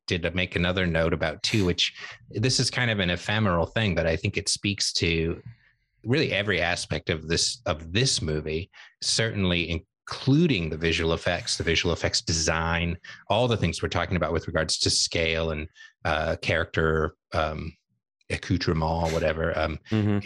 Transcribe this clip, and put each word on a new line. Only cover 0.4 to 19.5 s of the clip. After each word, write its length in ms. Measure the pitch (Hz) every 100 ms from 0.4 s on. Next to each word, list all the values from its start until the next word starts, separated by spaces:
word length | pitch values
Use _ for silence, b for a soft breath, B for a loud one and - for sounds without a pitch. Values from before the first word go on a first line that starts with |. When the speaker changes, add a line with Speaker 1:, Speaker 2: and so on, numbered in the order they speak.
| 90 -
Speaker 1:
another 300 | 87 92 90
note 260 | 82 82
about 300 | 82 80 73
too, 220 | - 113 90
which 260 | 87 - B B B -
this 280 | - 127 127
is 120 | 123
kind 200 | - 120
of 80 | 104
an 120 | 90
ephemeral 560 | 87 - 107 104 85 80
thing, 280 | 113 110
but 120 | 85 82
I 100 | 80
think 200 | 107 -
it 120 | -
speaks 440 | - 104 101 -
to 480 | - 87 82 82 - - B B B _ _
really 280 | 107 143 120
every 280 | 95 104 87
aspect 480 | 85 87 - 78 -
of 180 | 80 78
this, 320 | 80 - - -
of 260 | 76 80
this 300 | 92 135 -
movie, 480 | - - 78 80 98 B B B
certainly 800 | - - 113 104 92 87 80 82 - _ -
including 600 | - - 143 170 107 82
the 60 | 78
visual 340 | 82 82 82
effects, 460 | 82 - 85 - -
the 60 |
visual 280 | 85 78 87
effects 300 | 80 80 -
design, 760 | - 80 80 82 82 85 85 85 B B -
all 200 | 104 123
the 80 | 107
things 260 | 104 -
we're 60 | -
talking 280 | 87 82 90
about 160 | 78
with 140 | 82 -
regards 320 | 85 80 -
to 100 | -
scale 600 | - - 85 82 80 80
and, 180 | 76 78 B B B 82
uh, 300 | 78 78 82
character, 760 | - 82 82 - 80 78 78 - -
um, 380 | 85 78 78 80 - _ _ _ _ -
accoutrement, 840 | 80 - 90 - 80 80 82 85
whatever, 440 | 82 80 80 82